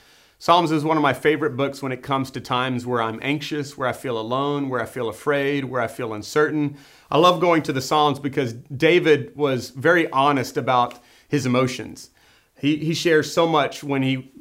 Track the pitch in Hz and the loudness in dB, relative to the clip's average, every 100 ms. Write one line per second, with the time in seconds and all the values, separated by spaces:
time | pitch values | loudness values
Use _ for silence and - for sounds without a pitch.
0 | _ _ _ _ - 175 160 156 151 156 | _ _ _ _ 4 4 4 0 0 2
1 | 143 123 151 151 151 127 143 139 135 127 | 2 2 2 2 0 -2 -4 -4 -8 -8
2 | - 135 127 127 - 123 131 123 123 120 | -4 -4 -4 -8 -4 -2 -2 -4 -2 -2
3 | 113 110 135 147 151 151 143 - 127 120 | -2 -4 -4 -4 -4 -6 -8 -4 -4 -4
4 | 131 113 110 131 143 143 139 123 110 131 | -6 -6 -4 -2 -2 -2 -4 -4 -6 -6
5 | 113 - 151 143 139 143 131 127 113 - | -8 -6 -2 0 0 -2 -4 -4 -4 -6
6 | 117 107 - 151 151 151 147 147 - - | -8 -8 -4 0 2 2 -2 -4 -20 -20
7 | - 143 180 175 175 160 135 135 131 151 | -2 4 4 4 2 2 0 -6 0 2
8 | 147 135 139 143 123 117 - 131 160 175 | 2 0 -4 -4 -4 -6 -12 0 4 4
9 | 160 143 - 139 147 127 - 139 147 175 | 6 4 2 -4 -2 -2 -6 -2 2 2
10 | 160 135 143 139 120 147 123 123 120 - | 2 2 2 2 -2 -4 0 2 0 -4
11 | _ _ - 147 127 123 127 - 107 98 | _ _ -4 -2 2 2 2 -2 -12 -14
12 | - _ _ _ _ _ 143 151 156 160 | -20 _ _ _ _ _ -2 0 -2 -2
13 | 175 156 151 - 165 151 131 - 143 139 | 2 2 2 0 2 2 0 -4 -4 -2
14 | 131 131 - - | 0 -2 -6 -20